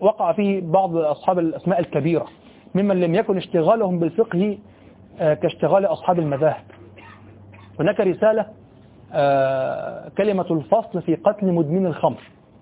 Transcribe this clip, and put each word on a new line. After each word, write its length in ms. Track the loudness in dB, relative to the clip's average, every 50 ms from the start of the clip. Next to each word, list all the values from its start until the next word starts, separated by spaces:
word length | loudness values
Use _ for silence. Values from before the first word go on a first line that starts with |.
وقع 300 | 2 0 2 2 0 0
فيه 300 | 0 0 0 0 0 -2
بعض 340 | -2 0 2 2 2 2 0
أصحاب 440 | 0 0 0 -2 0 0 0 0 2
الأسماء 400 | 0 -2 -4 -4 -2 0 0 0
الكبيرة 460 | -2 -2 -2 -2 0 0 0 -2 -2 -6 -12 -20 -20 -20 -20 -20 -14 -4 -2
ممن 240 | 0 2 2 2 2
لم 160 | 2 2 2
يكن 220 | 0 0 0 -2
اشتغالهم 640 | -2 -4 -2 -2 2 2 2 2 2 0 -2 -2 -2
بالفقه، 580 | -2 -2 0 -2 -2 0 0 -2 -2 -2 -2 -6 -12 -18 -20 -20 -20 -20 -20 -20 -20 -20 -8 -2
آه، 140 | 0 0 0
كاشتغال 520 | 0 -2 -4 -2 -2 0 2 2 2 2
أصحاب 340 | 0 -2 -2 -2 0 0 0
المذاهب. 440 | 0 -2 -2 0 0 0 0 -2 -8 -18 -20 -20 -20 -20 -20 -20 -20 -20 -20 -20 -20 -20 -20 -20 -20 -20 -20 -20 -20 -14 -6 -2
هناك 200 | 0 0 0 2
رسالة، 460 | 0 0 0 2 2 2 2 2 -2 -6 -10 -20 -20 -20 -20 -20 -20 -20 -20 -20 -20 -6 -2
آه، 960 | 0 2 2 4 2 2 0 0 -2 -2 -4 -4 -6 -8 -10 -12 -12 -16 -8 -4
كلمة 280 | -2 0 0 0 -2 -2 -2
الفصل 500 | -4 -4 0 0 0 0 0 -2 -6 -4
في 140 | -2 -2 -2
قتل 300 | 0 0 0 0 2 0 0 2
مدمن 320 | 2 0 0 0 0 0
الخمر، 360 | -2 -2 0 -2 -2 -2 -4 -10 -20 -20 _ _ _ -20 -20